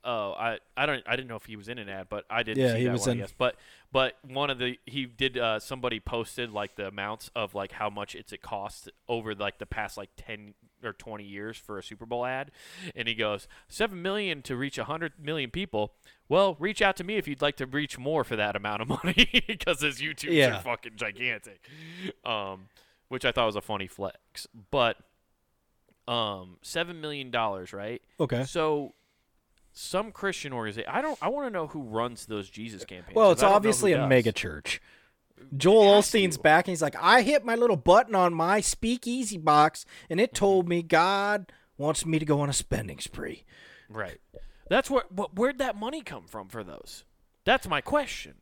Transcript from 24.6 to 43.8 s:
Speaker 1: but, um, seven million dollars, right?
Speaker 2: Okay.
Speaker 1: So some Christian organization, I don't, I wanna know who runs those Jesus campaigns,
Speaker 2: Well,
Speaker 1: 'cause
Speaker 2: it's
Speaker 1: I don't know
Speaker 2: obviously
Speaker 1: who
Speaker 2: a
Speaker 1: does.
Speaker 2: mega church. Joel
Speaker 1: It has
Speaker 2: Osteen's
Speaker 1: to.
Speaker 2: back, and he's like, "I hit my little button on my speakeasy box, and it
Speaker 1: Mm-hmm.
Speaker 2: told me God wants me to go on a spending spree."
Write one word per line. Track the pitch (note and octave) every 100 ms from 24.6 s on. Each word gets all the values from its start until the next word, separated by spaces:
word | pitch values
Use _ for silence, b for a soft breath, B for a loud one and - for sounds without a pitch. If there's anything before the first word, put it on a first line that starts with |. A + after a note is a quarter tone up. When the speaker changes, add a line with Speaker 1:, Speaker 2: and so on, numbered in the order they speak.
| G2+
Speaker 1:
but, | C#3+ A#2+ G#2 _ _ _ _ _ _ _ _ _ _ -
um, | A#2+ A2 G2 F#2 F2+
seven | - E3 E3+ E3+
million | D3+ D3 C3
dollars, | A#2+ A2 G2 F2+
right? | G2 G#2 A#2+ _ _
Speaker 2:
Okay. | D3 A#2+
Speaker 1:
So | C3 E3+ D#3 D3+ C#3 - _ _ _ _ _ _ _
some | - - F3+ A3
Christian | - G3 F3 D3
organization, | B2+ A2 G#2 -
I | D#3+
don't, | D4+ D4
I | E3+
wanna | C#4 C4+
know | G3 D#3
who | D#3
runs | B2+ A2 A#2+ A#2 -
those | G#2+ F#2+
Jesus | - A2+ G2+
campaigns, | - F#2 F2 C#3+
Speaker 2:
Well, | F#3+
Speaker 1:
'cause |
Speaker 2:
it's | E3+
Speaker 1:
I | G3
don't |
know | G3+
Speaker 2:
obviously | G#3 - G#3
Speaker 1:
who | D3+
Speaker 2:
a |
Speaker 1:
does. | C3
Speaker 2:
mega | C3 A2+
church. | - - D2 - - b b b b _ _ C3+
Joel | C#3 D#3 A3 G3+
Speaker 1:
It | G#3
has | G3+
Speaker 2:
Osteen's | A3+ F#3+ D3
Speaker 1:
to. |
Speaker 2:
back, | D#3 D#3 F3+
and |
he's | F3
like, | D3+ -
"I | E3+ A#3+
hit | G#3+ D4
my | A3+
little | A#3 A#3+ F3+
button | F3 F#3+ A#3+
on | G3+ F3+
my | E3+ E3 G#3
speakeasy | - - A3+ A#3+ A#3 B3 A3+ G3+
box, | D#3 D3+ D3+ - - B B
and | E3
it | A#3+
Speaker 1:
Mm-hmm. | -
Speaker 2:
told | G3+ F#3+ F3
me | F3
God | E3 D#3+ F3 G3 G3+ G#3 F#3+ b b _
wants | D3 D#3 D#3+
me | D#3+
to |
go | D3+ C#3+
on | C#3+
a |
spending | C3+ - G#2+ G2+ C#2
spree." | - - - - _ b b b